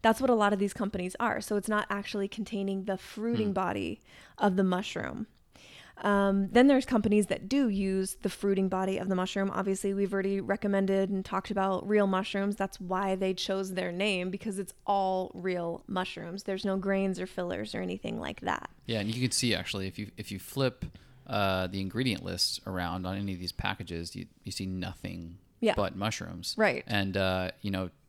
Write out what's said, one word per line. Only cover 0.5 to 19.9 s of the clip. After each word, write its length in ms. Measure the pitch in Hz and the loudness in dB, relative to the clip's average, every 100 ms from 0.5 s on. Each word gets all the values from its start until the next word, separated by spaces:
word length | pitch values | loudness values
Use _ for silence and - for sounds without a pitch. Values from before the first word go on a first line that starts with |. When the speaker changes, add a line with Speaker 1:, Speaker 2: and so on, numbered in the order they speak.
Speaker 1:
of 60 | 202 | 4
these 140 | 196 | 0
companies 420 | - 202 190 180 - | 0 -4 -2 -6 -2
are. 220 | 233 - | -2 -2
So 160 | - 208 | -2 -2
it's 100 | 202 | 0
not 180 | 214 - | -2 0
actually 380 | 202 202 208 196 | -4 -4 -4 -4
containing 580 | - 196 214 196 196 196 | -4 -6 -4 -2 -2 -2
the 120 | 190 | -4
fruiting 500 | - - 226 233 208 | -6 -6 -2 0 0
Speaker 2:
Hmm. 60 | |
Speaker 1:
body 480 | 190 185 - 160 220 - - - - | 0 -2 -2 -4 -6 -14 -20 -20 2
of 180 | 202 185 | 2 4
the 80 | |
mushroom. 640 | 190 180 - - 65 - 214 _ _ - - - - - | 4 2 -2 -6 -6 -6 -10 _ _ -20 -20 -20 -20 -4
Um, 460 | 208 202 196 196 196 | 2 4 4 4 4
then 160 | 233 269 | 8 10
there's 180 | 269 - | 8 6
companies 400 | 233 208 208 202 | 2 6 4 4
that 220 | - 190 | -2 0
do 180 | 277 254 | 2 4
use 480 | 196 190 190 190 - | 2 2 2 -2 -2
the 80 | 196 | -6
fruiting 400 | - 202 190 190 | 0 2 4 2
body 280 | 185 190 190 | 2 0 0
of 120 | 190 | 0
the 60 | 185 | 0
mushroom. 360 | 185 202 196 | 0 0 0
Obviously, 400 | 190 196 190 202 | 0 0 0 0
we've 200 | 196 196 | 0 0
already 260 | 196 190 196 | 0 0 0
recommended 720 | 185 196 202 196 196 196 196 | 0 0 2 2 4 2 2
and 160 | 196 190 | 0 -2
talked 260 | 185 - | -4 -2
about 340 | 214 190 185 202 | 0 0 0 2
real 220 | 208 196 | 4 4
mushrooms. 480 | 190 196 196 202 202 | 2 0 -2 -2 0
That's 240 | 196 - | -4 -4
why 360 | 180 185 196 190 | -4 -2 0 0
they 180 | 190 | 0
chose 400 | 185 - 190 190 | 0 -2 -2 -2
their 180 | 185 180 | -4 -4
name, 380 | 175 208 185 180 | 0 0 0 -2
because 300 | 190 220 190 | -4 -6 -6
it's 140 | 190 - - | -8 -8 0
all 420 | 196 190 185 185 | 2 2 0 -2
real 500 | - 185 180 170 165 - | -4 -4 -2 -4 -6 -4
mushrooms. 560 | 185 180 - 165 196 | -4 -4 -8 -10 -8
There's 200 | - 190 | -6 -2
no 140 | 202 190 | 0 0
grains 420 | 190 196 196 180 | 2 2 2 -2
or 80 | 185 | -4
fillers 480 | - 180 180 214 - | -4 -4 -4 -4 -6
or 60 | |
anything 360 | 185 190 - 113 | -4 -4 -6 -6
like 220 | - - | -6 -6
that. 280 | - - - - - | -4 -4 -6 -14 -6
Speaker 2:
Yeah, 160 | 110 | -2
and 120 | 104 | -2
you 80 | 117 | 0
can 100 | 123 | 0
see, 220 | - 123 | 2 2
actually, 340 | 90 92 101 | 0 -2 -4
if 120 | 95 | -6